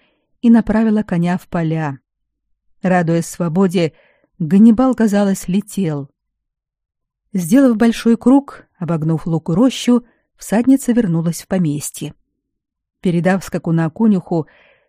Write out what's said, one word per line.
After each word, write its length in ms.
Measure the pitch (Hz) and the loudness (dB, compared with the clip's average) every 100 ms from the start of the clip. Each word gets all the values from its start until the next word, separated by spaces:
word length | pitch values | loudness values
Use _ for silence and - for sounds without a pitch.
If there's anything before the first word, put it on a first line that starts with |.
| _ _ _ _ | _ _ _ _
и 80 | 233 | 4
направила 520 | 233 214 214 220 214 | 4 2 0 0 -2
коня 360 | 208 175 175 180 | -2 -2 -2 -4
в 100 | - | -6
поля. 500 | 180 160 160 151 139 _ _ _ _ _ _ _ _ | -6 -4 -4 -6 -8 _ _ _ _ _ _ _ _
Радуясь 440 | 185 180 165 170 165 | -2 0 0 -2 -4
свободе, 680 | - 170 170 196 180 160 - _ _ _ - | -6 -4 0 0 0 -2 -6 _ _ _ -10
Ганнибал, 560 | 160 196 226 220 262 | 0 6 6 6 2
казалось, 540 | 247 220 202 202 190 - | 0 0 0 0 -2 -4
летел. 600 | 190 - - 175 147 139 _ _ _ _ _ _ _ _ _ _ _ _ | -4 -4 -6 -6 -6 -10 _ _ _ _ _ _ _ _ _ _ _ _
Сделав 440 | 190 165 254 269 214 | -8 2 4 4 2
большой 400 | 233 226 233 233 | 0 0 0 0
круг, 500 | 240 277 277 - _ _ | 2 2 0 -12 _ _
обогнув 480 | 165 165 156 160 - | -6 -4 -2 -4 -4
луг 220 | 160 - | -4 -2
и 40 | |
рощу, 520 | 160 262 - - 240 - _ _ _ | 0 0 0 0 0 -2 _ _ _
всадница 560 | - 208 247 269 - | -4 0 2 2 2
вернулась 500 | 233 214 165 165 165 | 0 0 -2 -4 -6
в 60 | - | -6
поместье. 680 | 190 160 147 - - 147 - _ _ _ _ _ _ _ _ | -4 -2 -4 -10 -12 -14 -14 _ _ _ _ _ _ _ _
Передав 420 | 190 170 175 190 | -2 0 0 -2
скакуна 460 | - 175 175 165 160 | -4 -8 -2 -2 -2
конюху, 560 | - 226 190 - 170 - _ _ _ | 0 0 0 -2 -6 -6 _ _ _